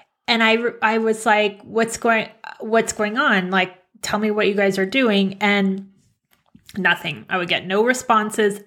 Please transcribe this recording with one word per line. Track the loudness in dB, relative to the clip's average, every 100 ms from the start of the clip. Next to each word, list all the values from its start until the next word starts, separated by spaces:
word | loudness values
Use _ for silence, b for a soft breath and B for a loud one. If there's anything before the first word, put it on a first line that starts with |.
| B _ -2
And | 0
I, | 2 2 -2 -2
I | -2 0
was | 0 0 2
like, | 2 2 -4
"What's | -6 -2 -2 0
going, | 0 0 -2 -12 -20 -14
what's | -2 0 0
going | -2 -4 0
on? | 2 2 2
Like, | 0 -2 -6 _ _
tell | -6 -2
me | 0
what | 0 0
you |
guys | 2 0 0
are | 0
doing." | 0 2 2 0 0
And | 0 2 0 -2 -8 _ _ _ _ _ _ -20 -14 -2
nothing. | 0 0 -4 -10 -6
I | -4
would | -2
get | -2 0
no | 2
responses. | 2 0 2 2 2 0 0 0